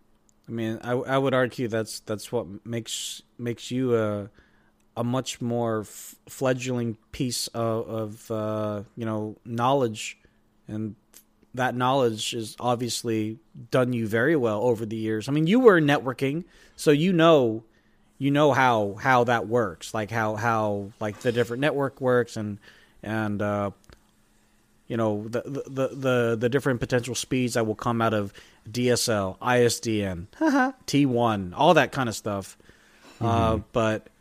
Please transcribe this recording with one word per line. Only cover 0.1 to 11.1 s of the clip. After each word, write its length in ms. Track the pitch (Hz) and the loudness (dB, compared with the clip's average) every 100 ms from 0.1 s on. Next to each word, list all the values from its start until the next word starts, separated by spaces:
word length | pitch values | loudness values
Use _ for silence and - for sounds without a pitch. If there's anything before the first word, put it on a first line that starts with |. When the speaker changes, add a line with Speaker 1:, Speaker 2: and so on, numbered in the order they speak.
| _ _ _ - | _ _ _ -10
Speaker 1:
I 40 | |
mean, 280 | 117 113 113 | -6 -4 -6
I, 100 | 117 | -4
I 260 | 123 127 135 | -4 0 0
would 160 | 135 | 2
argue 340 | 127 123 - 120 | 2 0 -2 -2
that's, 320 | 113 107 - | -2 -4 -8
that's 320 | - 107 - | -8 -8 -4
what 140 | 120 90 101 - | -6 -6 -10 -8
makes, 560 | 117 110 - - - - - | -8 -6 -8 -10 -12 -16 -10
makes 320 | 120 113 - | -8 -8 -6
you 280 | 123 131 113 | -2 2 2
a, 320 | 107 104 101 _ _ _ _ _ _ 117 | 2 -2 -8 _ _ _ _ _ _ -6
a 80 | |
much 380 | 120 127 123 - | -2 -2 -4 -6
more 400 | 120 117 117 110 | -4 -2 -2 -2
f-, 340 | 98 - - - - | -6 -14 -20 -20 -18
fledgling 640 | - 131 131 127 123 117 104 _ | -4 -2 -2 -2 -4 -4 -6 _
piece 360 | - 127 - - | -6 -4 -4 -6
of, 400 | 113 113 113 107 | -4 -2 -2 -4
of, 420 | 110 107 113 - | -6 -8 -10 -8
uh, 520 | 110 107 107 107 104 101 - | -6 -4 -4 -4 -6 -10 -8
you 100 | 113 | -6
know, 300 | 107 107 - | -4 -6 -10
knowledge, 720 | - 117 123 139 120 107 - - _ _ _ _ - | -8 -2 2 2 0 -4 -12 -14 _ _ _ _ -12
and 260 | 110 110 - _ | -8 -8 -10 _